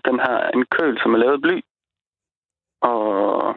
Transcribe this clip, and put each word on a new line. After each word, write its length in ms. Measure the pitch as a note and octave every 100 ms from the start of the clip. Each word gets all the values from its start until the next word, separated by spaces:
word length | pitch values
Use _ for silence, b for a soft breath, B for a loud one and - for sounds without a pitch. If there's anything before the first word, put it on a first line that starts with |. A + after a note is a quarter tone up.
| -
den 140 | B2+
har 300 | C3+ A#2 -
en 120 | B2 B2
køl, 340 | - D#3+ A2+
som 120 | A2+
er 40 | A2+
lavet 160 | A#2+
af 80 | C#3
bly. 200 | D3+ F3+ - _ _ _ _ _ _ _ _ _ _ _
Og, 220 | B2 A2+ G#2+ G2 G2+ F#2+ A2